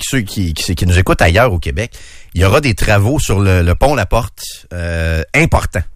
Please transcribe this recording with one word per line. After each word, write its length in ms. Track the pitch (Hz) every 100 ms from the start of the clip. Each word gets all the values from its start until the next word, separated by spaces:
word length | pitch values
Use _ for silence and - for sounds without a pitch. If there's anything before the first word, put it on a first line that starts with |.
| -
ceux 120 | 135
qui, 320 | 98 - 87
qui, 200 | 76 -
qui 120 | 85 92
nous 120 | 87
écoutent 240 | 90 131
ailleurs 300 | 87 85 127
au 80 | 87
Québec, 320 | - 78 117 - - - -
il 60 | 90
y 60 | 95
aura 160 | 147
des 140 | 139 104
travaux 440 | - 104 101 147
sur 220 | - 98
le, 200 | 98 90
le 140 | 87 87
pont 180 | 135
La 120 | 139 92
Porte, 340 | 117 113 - - - -
euh, 500 | 87 85 85 82 80 -
importants, 480 | - 165 110 - 104 -